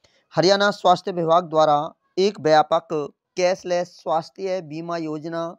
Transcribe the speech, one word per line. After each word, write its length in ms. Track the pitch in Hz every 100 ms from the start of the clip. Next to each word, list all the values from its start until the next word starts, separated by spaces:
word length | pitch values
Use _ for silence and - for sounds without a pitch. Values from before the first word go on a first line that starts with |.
| _ _ _
हरियाणा 360 | 165 175 196 202
स्वास्थ्य 400 | 196 180 180 208
विभाग 320 | 175 160 170
द्वारा 500 | 165 156 151 147 160 - _ -
एक 220 | 196 202
व्यापक 480 | 156 151 151 165 - 156 143 _ _ -
कैशलेस 520 | 180 190 180 175 175 -
स्वास्थ्य 640 | 180 160 - - 190 185
बीमा 340 | 156 156 170 170
योजना 460 | 156 151 165 165 165